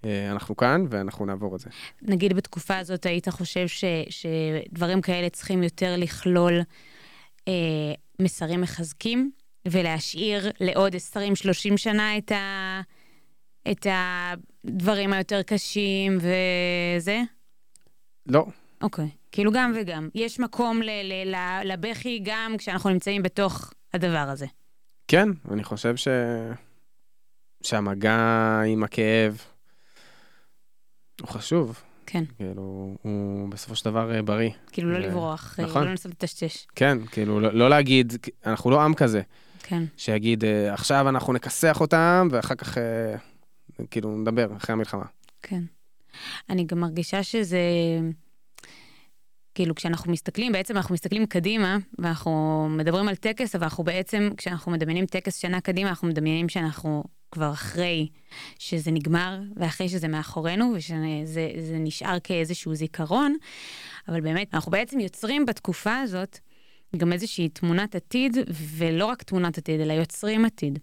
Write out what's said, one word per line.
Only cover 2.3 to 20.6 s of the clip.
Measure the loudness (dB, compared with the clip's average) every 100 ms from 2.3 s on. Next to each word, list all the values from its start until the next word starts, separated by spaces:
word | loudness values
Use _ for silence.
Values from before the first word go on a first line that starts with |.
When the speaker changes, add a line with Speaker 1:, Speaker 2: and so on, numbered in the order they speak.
Speaker 2:
בתקופה | 0 -2 -12 -4 -4
הזאת, | -2 -4 0
היית | 0 -2
חושב | -4 -4 -2 -2
ש-, | -2 -2 -2 -4
שדברים | -8 -4 -2 0 -2 -6 -2 0 2
כאלה | 2 0 -2
צריכים | -4 -2 0
יותר | 0 0 -2 0
לכלול, | -2 -2 2 6 6 4 0 -8 -20 -20 -20 -20 -20 -12 -4
אה, | -2 0 0 -2 -6 -12 0
מסרים | 0 0 -2 0
מחזקים, | -2 -4 -8 -6 -2 0 0 -4 -20 -10 0
ולהשאיר | 2 2 0 -4 -4 -2 0 -2 -2
לעוד | 0 4 2 0
עשרים, | -8 -4 0 0
שלושים | 2 0 2 0
שנה | 2 0 2 -2
את | -2
ה-, | -2 -2 -6 -4 -6 -8 -16 -20 -20 -20 -20 -20 -10 -4
את | -2 0
הדברים | 0 0 -2 -6 -8 -12 -16 -8 0 2 2 2
היותר | 0 0 -2
קשים | 0 -2 0 -2 0 2 2 2
וזה? | 2 2 2 2 0 0 0 0 0 -2 -2 -6 -20 -20 -20 -20 -20 -20 -20 -20 4
Speaker 1:
לא. | 4 4 -6 -20 -4
Speaker 2:
אוקיי. | -4 -2 -6 -6 -8
כאילו, | 0 2
גם | 4 2 0
וגם. | -4 -6 -6
יש | -4 -4 -2
מקום | -4 0